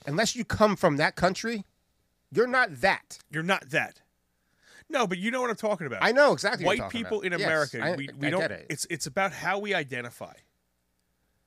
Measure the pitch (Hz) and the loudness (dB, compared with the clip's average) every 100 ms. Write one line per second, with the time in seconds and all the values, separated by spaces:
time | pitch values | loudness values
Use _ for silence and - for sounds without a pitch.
0 | - 156 226 247 220 - 214 190 180 143 | -6 -2 0 -2 -4 4 4 6 2 4
1 | 170 - 180 190 226 233 - _ _ _ | 0 2 0 0 -6 -6 -8 _ _ _
2 | _ _ _ 147 247 254 240 135 190 156 | _ _ _ 0 2 2 0 2 2 0
3 | - - - 151 165 190 131 143 107 - | -4 -20 -10 -6 0 -2 0 -2 -2 -6
4 | _ _ _ _ _ _ _ - - 294 | _ _ _ _ _ _ _ -20 -4 0
5 | 208 180 208 254 247 214 214 202 151 104 | 0 0 -2 -2 -2 -2 -2 -2 -4 0
6 | 180 254 294 156 202 233 180 185 98 233 | 2 6 6 6 0 0 2 2 -2 -6
7 | 233 214 185 175 196 156 143 123 151 180 | -4 -4 -2 -2 0 2 0 -2 -4 -4
8 | 139 135 143 175 165 98 - 151 - 165 | -6 -4 -2 0 -2 -6 -8 -8 -6 -6
9 | 156 160 190 - 180 202 208 185 139 127 | -4 -2 -2 -2 -2 -2 -2 -4 -4 -8
10 | 120 - 90 - _ _ _ _ _ _ | -10 -12 -16 -16 _ _ _ _ _ _
11 | _ _ _ _ | _ _ _ _